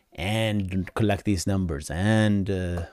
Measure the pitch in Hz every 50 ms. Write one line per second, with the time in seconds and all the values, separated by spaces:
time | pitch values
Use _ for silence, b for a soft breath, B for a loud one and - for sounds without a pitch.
0 | B B - - 85 101 110 113 110 110 104 104 95 92 92 95 90 - - -
1 | 110 101 101 - - 107 101 87 - 98 98 95 92 82 78 71 76 - 73 85
2 | 98 107 110 110 107 107 101 101 92 95 98 92 92 87 87 85 85 -